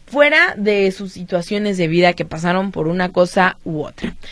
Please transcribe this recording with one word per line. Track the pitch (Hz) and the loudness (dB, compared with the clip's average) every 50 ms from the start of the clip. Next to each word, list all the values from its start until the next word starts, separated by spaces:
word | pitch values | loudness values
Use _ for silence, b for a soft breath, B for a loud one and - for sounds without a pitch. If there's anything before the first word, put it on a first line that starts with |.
| - | -20
fuera | - - 285 294 294 302 311 349 381 - | -8 2 2 4 4 4 4 2 2 0
de | - 202 214 208 202 196 190 | -2 0 0 2 2 2 2
sus | 185 - 202 185 - | 0 -2 -10 -14 -12
situaciones | - 180 - 196 175 170 - 208 208 208 208 202 180 | -14 -10 -4 -4 -4 -2 -2 -4 -2 -2 -2 0 0
de | 175 | 0
vida | 160 160 175 175 175 175 | 2 4 4 4 4 2
que | - 160 | 0 -4
pasaron | 160 - 156 165 180 180 185 190 202 180 | -6 -6 -4 -2 0 0 0 0 -2 -4
por | - 156 156 | -4 -2 -2
una | 170 185 180 180 | 0 -2 -2 -2
cosa | - 185 180 180 - 196 185 180 - - - | 2 2 2 2 4 2 2 2 0 -2 -8
u | 185 160 151 143 | -8 -6 -6 -6
otra. | - - - - 233 - - B B | -8 -10 -10 -10 -10 -10 -10 B B